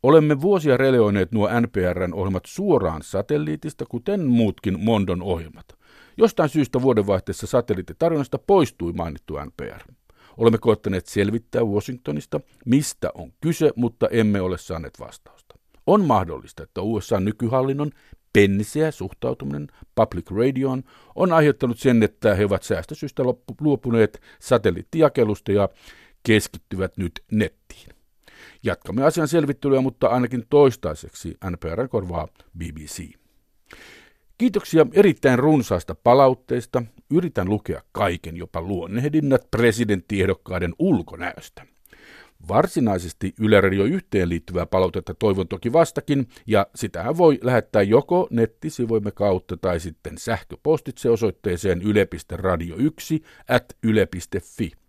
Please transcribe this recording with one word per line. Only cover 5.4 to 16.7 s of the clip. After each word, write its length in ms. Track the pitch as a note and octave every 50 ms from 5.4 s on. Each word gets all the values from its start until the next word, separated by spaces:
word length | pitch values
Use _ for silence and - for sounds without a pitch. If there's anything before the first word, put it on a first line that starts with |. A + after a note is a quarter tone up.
| E2 D#2+ - - - _ - _ _ _ _ - - _ _
Jostain 320 | - A3 A3 - - E3+ C#3+
syystä 340 | - D#3 C#3 - - C3
vuodenvaihteessa 640 | B2 C3+ B2 G#2+ G2+ G2+ G2 F#2 - - F#2+ - -
satelliittitarjonnasta 920 | F#2 - B2+ A#2 - G#2 F#2 F2+ - - _ D#3+ E3+ E3 D3 C3+ - - C3+
poistui 540 | _ - G3+ F#3+ D3+ - - _ F2 E2+
mainittu 420 | E2+ E2+ E2+ E2 D2 D2+ _ - D#2
N 180 | C#2+ D2 D2+ _
P 40 | -
R. 320 | - A1 - - - - - _ _ _ _ _ _ _ _
Olemme 220 | - A2+ A#2 A2 A2
koettaneet 480 | - A#2 G#2+ - _ G#2 F#2+ F#2 -
selvittää 580 | - - G2+ G2+ G#2 G#2+ A#2 - _ - A#2+ A#2
Washingtonista, 760 | A2 G2+ G#2 - - B2+ B2 _ - D3 D3 - _ - D3 - _ _ _ _
mistä 440 | - A#2+ C#3+ D3 - - _ - F2 -
on 180 | - E2+ C#2 _ _
kyse, 300 | - D#3 E3 - D#3+ D3 -
mutta 320 | A#2 A#2+ A#2 - _ - -
emme 320 | - A#2+ A2 G#2+ G2+ G2
ole 180 | F#2 F#2 F#2 E2+
saaneet 420 | - - F2 E2 D#2 C2+ _ -
vastausta. 540 | - - - - _ - _ _ _ _ - _ _ _ _ _ _
On 180 | - F3+ G#3+ G3
mahdollista, 580 | D3 A#2+ G2+ F#2 E2 D#2 C2+ - - - -
että 200 | D2 _